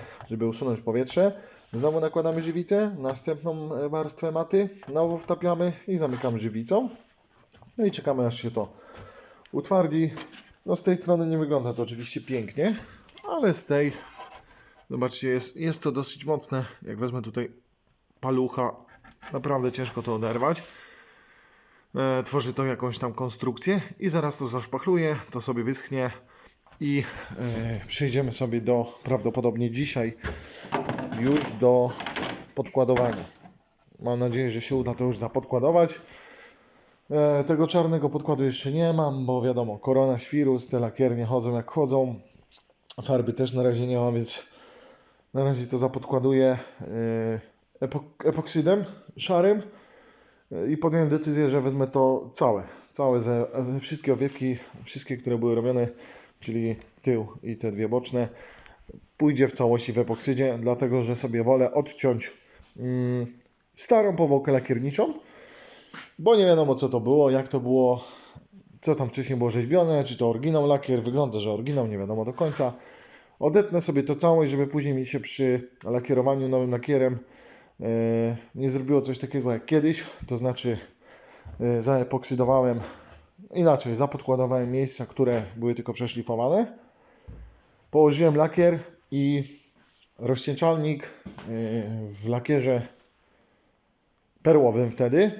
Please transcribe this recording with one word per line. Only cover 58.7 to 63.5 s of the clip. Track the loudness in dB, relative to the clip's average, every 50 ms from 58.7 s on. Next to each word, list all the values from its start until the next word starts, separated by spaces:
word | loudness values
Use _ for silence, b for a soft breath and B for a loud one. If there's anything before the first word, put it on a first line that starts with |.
| B B B -20 -20 -20 -20 _ _ 0
pójdzie | 2 2 4 4 4 2
w | 4
całości | 2 2 4 4 2 0 0 0
w | 0
epoksydzie, | 0 0 -2 -2 -2 -2 0 2 0 0 0 0
dlatego | 0 0 0 0 0 0 0 0 0
że | 0 -2
sobie | -4 -4 -2 -2 2 4
wolę | 4 6 6 4 2 2
odciąć, | 0 -2 -2 -4 -2 0 0 2 0 -2 -8 -14 b b b b b b -20 -12 -8
mm, | -6 -4 -2 0 0 0 -2 -2 -4 -6 -10 -16 _ _